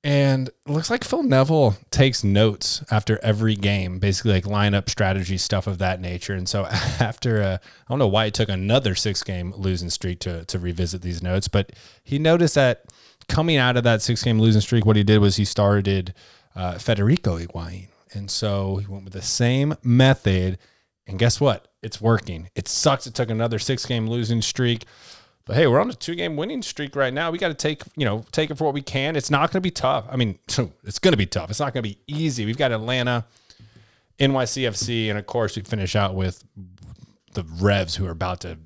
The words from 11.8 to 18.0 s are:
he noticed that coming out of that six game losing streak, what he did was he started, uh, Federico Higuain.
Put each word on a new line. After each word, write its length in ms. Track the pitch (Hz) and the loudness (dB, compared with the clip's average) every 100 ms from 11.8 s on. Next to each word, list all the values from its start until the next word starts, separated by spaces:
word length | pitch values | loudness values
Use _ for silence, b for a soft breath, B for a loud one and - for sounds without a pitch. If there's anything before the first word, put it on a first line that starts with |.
| B B | B B
he 160 | - 143 | -6 0
noticed 360 | 156 170 170 - | 4 4 4 4
that 300 | 131 117 - B B B _ | 4 2 -6 B B B _
coming 300 | - 165 151 | 0 4 4
out 180 | 127 123 | 4 4
of 80 | |
that 180 | 120 113 | 4 2
six 220 | - 117 | 2 0
game 160 | - 110 | 2 4
losing 220 | 110 107 | 6 6
streak, 240 | - 117 104 | 4 4 6
what 100 | 107 | 4
he 80 | |
did 140 | 104 107 | 6 6
was 180 | 101 95 | 6 4
he 80 | 101 | 0
started, 680 | - 101 101 98 98 90 - b b b - | 2 4 4 2 0 -2 -12 b b b -8
uh, 220 | 92 87 | -6 -6
Federico 600 | - 107 101 165 - 85 | -2 2 2 2 0 -4
Higuain. 520 | 87 - 85 92 92 _ | -6 -10 -10 -12 -18 _